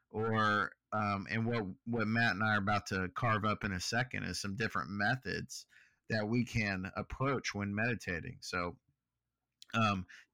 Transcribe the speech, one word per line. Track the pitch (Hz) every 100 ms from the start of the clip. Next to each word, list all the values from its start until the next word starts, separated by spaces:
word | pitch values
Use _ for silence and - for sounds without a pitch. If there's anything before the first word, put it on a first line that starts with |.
| _
or, | 104 113 110 107 104 95 - -
um, | 107 104 101 92
and | 110 113
what, | 120 95 - -
what | 117 107
Matt | 113 117
and | 92
I | 110
are | 104
about | 98 104 -
to | 95 92 -
carve | 120 107
up | 107 104
in | 107
a | 92
second | - 117 127 104
is | 95 90
some | 101
different | 98 113 101 73
methods | 101 101 131 95 90 - - - - - _ -
that | 113 107
we | 120
can | 117 117 104 95 95
approach | - 101 - 135 123 -
when | 101 101
meditating. | 101 117 110 - 85 87 -
So, | - 92 87 87 _ _ _ _ _ _ _ _ -
um, | 113 107 98 90 - -